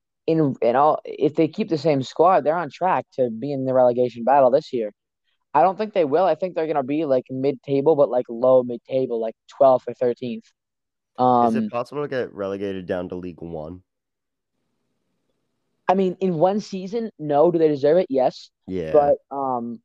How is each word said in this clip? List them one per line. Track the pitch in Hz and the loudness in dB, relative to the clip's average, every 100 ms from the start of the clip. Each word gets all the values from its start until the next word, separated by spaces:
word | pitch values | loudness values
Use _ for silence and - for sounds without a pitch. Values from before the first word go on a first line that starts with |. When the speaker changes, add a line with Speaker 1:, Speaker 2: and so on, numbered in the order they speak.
| _ _ - | _ _ -2
Speaker 1:
in, | 165 143 - | 0 0 0
in | 120 127 | 0 4
all, | 151 - - | 2 2 -6
if | - 143 | -4 -2
they | 147 160 | 0 -2
keep | 196 220 | -2 -4
the | 156 | -2
same | 160 139 | 0 0
squad, | 127 - 175 180 | -2 2 4 4
they're | 139 175 | 0 -2
on | 147 | -6
track | - 180 139 - | -4 -2 -2 -4
to | - 123 | -4 -4
be | 113 139 | -4 -6
in | 135 131 | -4 0
the | |
relegation | 127 123 120 123 117 117 | 2 4 2 -2 -2 2
battle | 143 127 | 4 4
this | - - | 2 0
year. | 123 104 - _ _ _ _ _ 143 | -6 -6 -10 _ _ _ _ _ 2
I | |
don't | 180 185 | 2 0
think | 214 | -4
they | 196 147 | -2 0
will. | 160 185 | 2 0
I | 160 | 0
think | 185 | -4
they're | 165 160 | -4 -2
gonna | 151 | -2
be, | 131 151 151 | -2 -4 0
like, | 131 - | 0 -2
mid-table, | 131 139 135 - 139 147 147 | -4 -4 -4 -4 0 2 2
but, | 139 | 2
like, | 123 123 | 0 -4
low | 117 127 127 | -2 4 4
mid-table, | 123 117 - 131 131 117 | 2 -8 -6 -4 -4 -4
like, | 113 - _ - | -6 -10 _ 2
twelfth | 135 127 123 | 4 4 -2
or | - | -4
thirteenth. | 123 117 123 113 - _ _ _ _ _ _ - | -4 -4 -8 -10 -14 _ _ _ _ _ _ 0
Speaker 2:
Is | 127 123 117 113 | 2 4 2 0
it | |
Speaker 1:
Um, | 107 | -4
Speaker 2:
possible | 120 123 143 | -6 -8 -8
to | 147 | -6
get | 131 104 | -6 -6
relegated | 98 98 98 101 95 90 | -8 -8 -6 -6 -8 -6
down | 90 90 | -6 -6
to | 90 | -10
League | 90 82 | -12 -12
One? | 85 80 78 90 _ _ _ _ _ _ _ _ _ _ _ _ _ _ _ _ _ _ _ _ - | -12 -12 -12 -16 _ _ _ _ _ _ _ _ _ _ _ _ _ _ _ _ _ _ _ _ 0
Speaker 1:
I | 190 | 0
mean, | 185 175 | 0 -2
in | 190 156 | -2 2
one | 185 208 | 2 0
season, | - 190 185 233 220 - | -6 -10 -8 -8 -8 -10
no. | 151 143 170 | -2 2 4
Do | 165 | 4
they | 156 | 2
deserve | 147 143 175 | 2 2 2
it? | - | 2
Yes. | 131 131 - - _ - | 0 0 -4 -14 _ -10
Speaker 2:
Yeah. | 92 78 | -8 2
Speaker 1:
But, | 151 143 139 _ 139 | 4 4 0 _ -6
um, | 135 123 117 113 | -4 -4 -6 -12